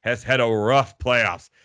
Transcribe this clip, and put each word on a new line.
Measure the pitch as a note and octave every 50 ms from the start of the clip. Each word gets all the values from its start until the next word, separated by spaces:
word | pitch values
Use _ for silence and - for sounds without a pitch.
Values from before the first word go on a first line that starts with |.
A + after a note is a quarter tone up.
has | - A#2 A#2+ A#2 -
had | A#2+ C3 C3
a | B2
rough | A2+ A2+ G#2+ G#2 A2 C3 C#3 B2 A2 - _
playoffs. | - B2 B2 A#2+ A2+ G2+ F2 F2 - _ _ _ _